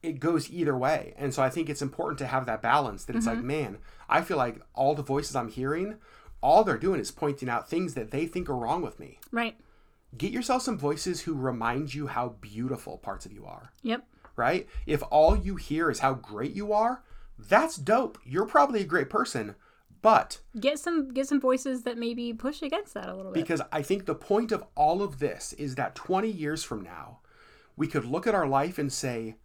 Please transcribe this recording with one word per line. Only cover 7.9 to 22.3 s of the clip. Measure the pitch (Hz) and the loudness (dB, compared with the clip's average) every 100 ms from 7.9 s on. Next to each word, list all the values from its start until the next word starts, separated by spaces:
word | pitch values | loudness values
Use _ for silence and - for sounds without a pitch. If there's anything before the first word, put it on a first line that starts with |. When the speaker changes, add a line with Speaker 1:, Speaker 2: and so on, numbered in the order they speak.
Speaker 1:
that | 131 110 | -4 -4
they | 135 165 | -4 -2
think | 180 156 | -4 -4
are | 127 | -4
wrong | 117 170 | -2 -2
with | 202 - | -4 -10
me. | 143 - - | -18 -18 -6
Speaker 2:
Right. | 233 233 - - _ _ _ _ 120 | -4 -4 -8 -20 _ _ _ _ -6
Speaker 1:
Get | 202 | -4
yourself | 240 240 254 | -2 2 2
some | 262 185 | 2 0
voices | 143 151 - 175 | 0 0 -2 -4
who | - | -4
remind | 147 131 120 117 127 151 | -2 -2 0 -2 -2 -4
you | 135 143 | -6 -4
how | 120 120 - | -4 -4 -8
beautiful | 107 104 127 123 - 87 | -12 -6 -4 -6 -8 -10
parts | - 98 95 | -10 -10 -12
of | |
you | 104 - | -16 -16
are. | - - _ | -18 -20 _
Speaker 2:
Yep. | 233 240 _ _ - | -6 -6 _ _ -14
Speaker 1:
Right? | - 120 180 - - - | 0 0 0 -4 -8 -2
If | 147 - | -2 4
all | 147 160 202 | 6 8 6
you | 180 180 | 0 -6
hear | - 151 165 | -4 0 0
is | 113 | 2
how | 135 | 0
great | 127 101 104 143 | 0 -8 -6 -6
you | 190 208 | -4 0
are, | 208 233 254 - - - - | 2 2 0 -10 -18 -18 -18
that's | - 208 320 247 | 6 6 6 -2
dope. | 139 233 254 - | 4 4 4 -6
You're | 123 147 214 | -4 -2 6
probably | 285 285 226 | 6 6 4
a | 165 | 2
great | 170 - | 0 2
person, | 220 254 - 104 - _ _ _ - | 0 0 -2 -4 -10 _ _ _ 4
but | 220 220 - - - 220 | 6 6 4 -8 -12 -2
Speaker 2:
Get | 254 294 | -2 0
some, | 349 330 269 | 0 0 0
get | 254 269 | -2 0
some | 285 | 2
voices | 262 254 269 254 | 4 2 0 -4
that | 240 233 | -6 -4
maybe | 233 240 240 | -4 -4 -6